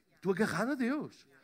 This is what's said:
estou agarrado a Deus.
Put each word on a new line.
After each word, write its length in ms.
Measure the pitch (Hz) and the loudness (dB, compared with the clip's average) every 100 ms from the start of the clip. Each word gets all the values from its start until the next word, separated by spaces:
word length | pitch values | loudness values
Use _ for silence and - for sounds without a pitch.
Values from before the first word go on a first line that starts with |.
| _ - | _ -6
estou 160 | 185 | 0
agarrado 400 | 180 214 165 240 | 2 2 0 0
a 40 | 277 | 0
Deus. 520 | 240 294 151 - - - | 0 -2 -6 -12 -20 -20